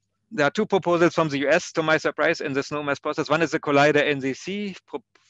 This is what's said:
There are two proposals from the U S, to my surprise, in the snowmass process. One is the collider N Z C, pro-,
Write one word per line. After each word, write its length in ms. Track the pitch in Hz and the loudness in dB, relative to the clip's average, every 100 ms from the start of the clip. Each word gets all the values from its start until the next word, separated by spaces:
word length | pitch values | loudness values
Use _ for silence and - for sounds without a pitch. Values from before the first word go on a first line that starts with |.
| _ _ - | _ _ -10
There 120 | 151 143 | 0 0
are 40 | |
two 140 | - | 0
proposals 500 | 214 190 175 170 170 | 0 0 2 4 4
from 140 | - 160 | 2 0
the 120 | 139 | 0
U 100 | 139 | 2
S, 220 | 175 - | 2 0
to 100 | 165 | -2
my 160 | 156 156 | 0 2
surprise, 420 | 156 147 156 165 | 0 0 0 0
in 140 | 147 | -2
the 80 | 135 | -4
snowmass 400 | - 151 143 139 | -4 -4 -4 -4
process. 260 | 151 151 131 | -4 -4 0
One 140 | 156 | 0
is 80 | 156 | 0
the 100 | 156 | -2
collider 420 | 151 143 147 147 | 0 4 4 4
N 160 | 143 139 | 2 0
Z 140 | 135 | -4
C, 440 | 123 180 202 202 - _ | -6 -8 -8 -8 -12 _
pro-, 160 | 131 _ _ | -14 _ _